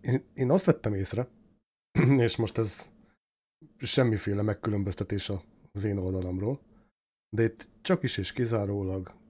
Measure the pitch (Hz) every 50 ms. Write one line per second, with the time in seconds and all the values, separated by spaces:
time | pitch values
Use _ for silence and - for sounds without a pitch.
0 | - - 120 127 - _ _ - 131 123 151 190 - - - - - 107 104 95
1 | 98 - - 107 127 - - _ _ _ _ _ _ _ _ _ _ _ - -
2 | 151 127 139 131 117 113 - - 113 104 - - 113 101 - - - - - -
3 | _ _ _ _ _ _ _ _ _ _ _ _ - - _ _ - - - -
4 | 131 117 110 101 - 104 101 101 104 107 104 - - 113 104 101 98 98 92 -
5 | 104 - 104 101 - - 101 92 - - _ _ - _ - 101 98 107 101 101
6 | 92 92 95 92 92 90 92 92 98 113 143 - - _ - - _ _ _ _
7 | _ _ _ _ _ _ - 110 117 110 - - - - _ _ - - 185 175
8 | - 123 - - 95 - - - 123 113 113 110 101 98 101 101 98 92 95 95
9 | 92 - - - -